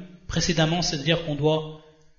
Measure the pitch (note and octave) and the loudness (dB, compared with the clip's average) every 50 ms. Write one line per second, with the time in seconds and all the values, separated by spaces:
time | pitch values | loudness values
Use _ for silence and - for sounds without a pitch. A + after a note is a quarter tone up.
0 | - - - - - - - E3 - F#3 E3 D#3 D#3 D#3 E3 - D#3+ - - C#3+ | -16 -18 -20 -18 -10 -4 -2 0 0 2 2 2 2 2 2 0 0 -2 -2 -2
1 | C3+ D#3+ - - - D3+ D3 C3+ D3 D#3 D#3 D#3 D#3 - - - - - - _ | 0 0 0 0 0 -2 -2 0 2 2 2 2 -2 -6 -12 -16 -20 -20 -20 _
2 | _ - _ | _ -20 _